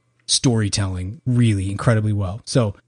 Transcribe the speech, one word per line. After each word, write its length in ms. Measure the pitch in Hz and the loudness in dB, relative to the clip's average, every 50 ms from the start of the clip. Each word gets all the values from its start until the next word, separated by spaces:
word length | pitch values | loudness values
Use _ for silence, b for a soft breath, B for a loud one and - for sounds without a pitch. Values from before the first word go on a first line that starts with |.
| _ _ _ _ _ | _ _ _ _ _
storytelling 960 | - - - - 135 120 113 107 101 - - 101 95 92 92 92 92 107 - - | -4 -2 0 2 2 2 2 0 0 -2 -2 -4 -4 -4 -6 -8 -8 -10 -8 -4
really 460 | 127 123 120 120 113 104 98 92 98 | 0 2 4 4 4 2 2 -2 -4
incredibly 420 | 98 101 - 131 117 110 107 107 104 | -4 -2 0 2 2 2 2 0 -2
well. 280 | 101 101 92 92 113 - | -2 -2 -4 -6 -10 -8
So, 300 | - - 139 117 104 - _ _ | -2 0 0 0 0 -2 _ _